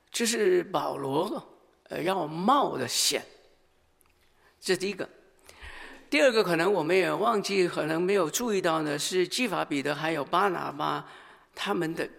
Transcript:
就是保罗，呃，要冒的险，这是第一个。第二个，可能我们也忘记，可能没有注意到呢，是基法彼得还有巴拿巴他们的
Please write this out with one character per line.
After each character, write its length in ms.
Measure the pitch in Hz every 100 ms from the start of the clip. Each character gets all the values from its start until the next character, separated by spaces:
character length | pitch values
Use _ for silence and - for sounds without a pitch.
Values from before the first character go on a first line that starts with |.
| _
就 140 | -
是 380 | 226 226 196 180
保 320 | 180 160 143 143
罗， 600 | 135 143 208 285 - - _ _ -
呃， 120 | 151
要 240 | 165 190 151
冒 520 | 160 202 277 190 135
的 100 | 117
险， 340 | - - 127 - - _ _ _ _ _ _ _ _ _ _ _ _
这 140 | -
是 60 | 180
第 100 | 190
一 60 |
个。 120 | 180 - - _ _ - - - - - - -
第 140 | 285
二 100 | 277
个， 100 | 220
可 140 | 175 160
能 160 | 180
我 100 | 190
们 140 | 151 185
也 160 | 160
忘 300 | 151 226 214
记， 260 | 190 196 175
可 160 | 156
能 160 | 151 160
没 140 | 180
有 160 | 202 156
注 240 | - 240
意 60 | 196
到 200 | 175 160
呢， 180 | 151 147
是 300 | - 185 175
基 180 | - 247
法 160 | 160
彼 200 | 156 143
得 120 | 139
还 180 | 147 156
有 120 | 156
巴 240 | 139 175 202
拿 240 | 160 143
巴 340 | 143 151 147 - - - - _
他 200 | - 190
们 180 | 196 160
的 140 | 170 131